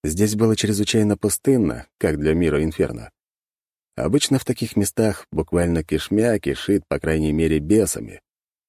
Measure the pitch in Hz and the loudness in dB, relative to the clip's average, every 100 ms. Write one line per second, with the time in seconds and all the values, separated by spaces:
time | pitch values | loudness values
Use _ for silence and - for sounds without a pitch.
0 | - 82 107 107 113 107 104 101 104 113 | -4 0 0 2 2 2 0 0 0 2
1 | 104 101 104 - - 131 87 60 - _ | 2 2 0 0 2 2 2 -2 -12 _
2 | 90 76 76 80 82 73 80 82 - 57 | -2 0 0 2 2 2 -2 -2 -4 -4
3 | 55 _ _ _ _ _ _ _ _ - | -14 _ _ _ _ _ _ _ _ -4
4 | 82 135 - 135 - 123 117 - 98 - | 0 0 2 -2 -2 -4 -2 -2 -2 0
5 | 110 95 - 78 78 87 87 82 78 78 | 0 0 -6 -6 -2 0 2 0 -2 -4
6 | - 104 120 104 - 67 - 98 - 73 | -2 -2 0 0 -2 -6 0 -2 0 -4
7 | 80 80 78 78 80 78 73 107 95 - | -2 0 0 0 2 0 2 2 2 -4
8 | 55 50 _ _ _ _ | -10 -18 _ _ _ _